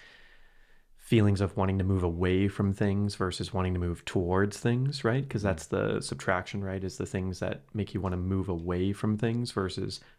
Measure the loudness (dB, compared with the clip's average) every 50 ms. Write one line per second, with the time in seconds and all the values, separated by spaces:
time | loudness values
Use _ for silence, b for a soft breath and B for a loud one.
0 | B B B B B B B B B B B B B B B B B B -20 -20
1 | -2 2 4 6 6 6 4 4 2 0 0 0 0 2 2 2 2 2 2 2
2 | 2 0 0 2 2 4 4 4 4 2 2 2 0 0 2 2 2 2 2 2
3 | 0 -2 -2 -2 -2 -2 -2 -4 -6 -4 -2 -2 0 0 0 0 -2 -2 -4 -4
4 | -6 -4 -2 0 0 2 4 4 2 2 0 -2 0 0 0 0 0 -2 -2 0
5 | 0 0 2 0 0 -2 -2 0 0 0 0 -2 -4 -2 -2 0 0 0 0 -2
6 | -4 -6 -8 -4 0 0 0 0 0 -4 -6 -6 -4 -4 -4 -4 -4 -6 -6 -6
7 | -6 -4 -4 -2 -2 -4 -4 -4 -4 -4 -4 -6 -10 -8 -4 -4 -4 -2 -4 -4
8 | -2 -2 -2 -2 0 0 0 0 0 -2 -2 -2 -2 -2 0 2 2 0 0 0
9 | 0 0 0 0 0 0 0 -2 -4 -2 -2 -2 -2 -2 -2 -4 -6 -6 -8 B
10 | B B B